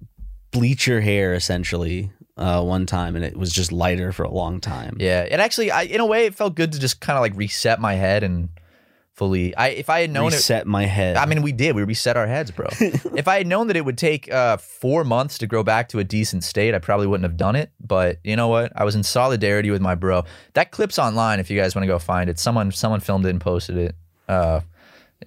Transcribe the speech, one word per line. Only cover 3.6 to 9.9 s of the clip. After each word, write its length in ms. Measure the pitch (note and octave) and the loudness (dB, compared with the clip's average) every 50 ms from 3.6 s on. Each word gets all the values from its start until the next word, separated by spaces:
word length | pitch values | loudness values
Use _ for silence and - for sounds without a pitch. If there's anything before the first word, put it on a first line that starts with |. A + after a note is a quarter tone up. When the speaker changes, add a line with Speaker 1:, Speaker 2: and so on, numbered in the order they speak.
| F2+ E2 | -2 -2
Speaker 1:
lighter 400 | F2 E2+ F2 F2+ F2+ F2+ F2+ F#2 | 0 0 0 2 0 0 -2 -4
for 120 | F#2 - E2 | -4 -4 -4
a 80 | - | -4
long 280 | - F#2 F2 D#2+ F2+ F#2 | -2 -4 -4 -4 -4 -6
time. 380 | - G#2 C#2+ - - - - - | -6 -8 -8 -8 -8 -10 -8 -4
Speaker 2:
Yeah, 220 | F#2+ F#2 F2+ F2+ F2 | 0 0 2 0 0
it 160 | - - E3+ | 0 0 0
actually, 300 | G#3 A#3 - A#3 A3+ G3 | 0 0 0 -2 -2 0
I, 120 | - E3 F3 | 0 0 -2
in 160 | - E3 A3 | 0 0 0
a 40 | A#3 | 0
way, 200 | G#3+ G#3+ A3+ A#3 | 2 2 2 2
it 80 | G#3+ G3 | 0 0
felt 200 | - G#3+ G3 D#3 | -2 -4 -2 0
good 160 | E3 E3 D#3+ D#3 | 0 -2 -2 0
to 60 | C#3+ | -2
just 200 | C3+ B2 - - | -2 -2 -2 -4
kinda, 200 | - - D3 C3+ | -4 -2 0 2
like, 120 | A#2+ A2 G2 | 2 0 0
reset 440 | F#2+ G#2+ G2+ - - - A#2 A2+ A2 | -2 -4 -4 -4 -2 0 0 0 2
my 140 | A2+ G#2 G2 | 0 0 0
head 280 | F#2 F#2+ F#2+ G2 G#2+ G#2 | 2 2 2 2 2 2
and 260 | F#2 F2+ F2 F2 E2+ - - _ _ _ _ _ _ _ _ _ _ _ | 0 0 -2 -2 -4 -8 -12 _ _ _ _ _ _ _ _ _ _ _
fully. 400 | - G2+ F#2+ F#2+ F#2 F2+ F2+ F#2 | -4 -2 0 0 0 0 -2 0
I, 140 | - B2 C3+ | 0 0 0
if 200 | G#2+ B2+ D3+ | 0 -2 -2
I 120 | - | -2